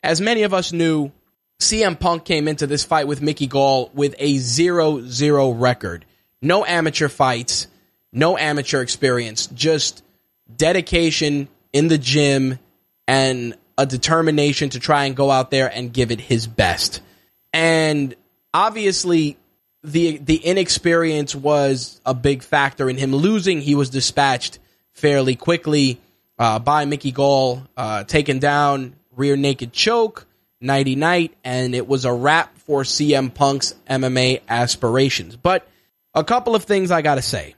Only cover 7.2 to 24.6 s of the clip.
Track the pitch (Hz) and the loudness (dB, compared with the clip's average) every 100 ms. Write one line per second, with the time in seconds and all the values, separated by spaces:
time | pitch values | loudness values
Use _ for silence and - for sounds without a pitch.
7.2 | 131 120 117 - - _ _ _ _ 113 | 0 0 -4 -6 -6 _ _ _ _ 0
8.2 | 160 180 151 147 131 139 123 - 135 123 | 0 2 -2 -2 -2 -4 -4 -2 0 0
9.2 | 117 117 - 123 147 156 - - _ _ | -2 -6 -8 -2 0 0 -2 -6 _ _
10.2 | _ _ _ 117 156 185 165 175 165 147 | _ _ _ -2 2 2 0 0 2 0
11.2 | 151 143 139 _ _ 139 160 156 127 143 | -2 -2 -4 _ _ 2 4 2 2 2
12.2 | 143 139 135 127 _ _ _ _ - 135 | 2 2 0 -4 _ _ _ _ -2 2
13.2 | 135 127 120 - _ - 139 131 - 165 | 2 -2 -6 -10 _ -2 -2 0 0 2
14.2 | 160 151 147 139 143 127 - 147 139 131 | 2 2 2 0 -4 -6 0 0 0 0
15.2 | 139 135 127 135 131 110 123 120 120 113 | 2 2 0 0 -2 -4 -8 -2 -2 -2
16.2 | - 117 113 113 92 87 - - _ _ | -2 -2 -2 0 0 0 -4 -6 _ _
17.2 | _ _ _ 160 165 160 156 151 139 120 | _ _ _ 0 2 2 2 0 -4 -8
18.2 | _ _ _ 160 208 220 202 190 180 170 | _ _ _ 0 0 0 -2 -2 2 2
19.2 | 151 147 _ _ _ _ 151 156 170 151 | 2 -4 _ _ _ _ -4 0 0 -2
20.2 | 139 156 165 190 180 - 175 170 165 151 | -2 0 2 0 0 0 2 2 2 -2
21.2 | 143 147 139 147 139 135 120 - - 127 | -4 -4 0 2 2 0 -6 -8 -4 0
22.2 | 127 139 - 151 139 - 131 127 135 135 | 0 -2 0 0 0 -2 -4 -2 -2 2
23.2 | 175 220 185 170 139 143 135 131 123 - | 2 2 0 -2 0 0 2 -2 -4 0
24.2 | 139 127 - - | 0 0 -6 -12